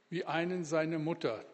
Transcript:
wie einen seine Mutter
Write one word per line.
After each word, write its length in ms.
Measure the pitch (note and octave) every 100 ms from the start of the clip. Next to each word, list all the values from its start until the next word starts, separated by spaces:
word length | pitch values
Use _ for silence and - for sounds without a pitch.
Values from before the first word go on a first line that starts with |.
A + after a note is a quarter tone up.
| -
wie 160 | E3+
einen 400 | E3+ D#3 F3 F#3
seine 360 | D3+ D#3+ D#3+ D#3+
Mutter 440 | D#3 E3 C#3 G#2+ -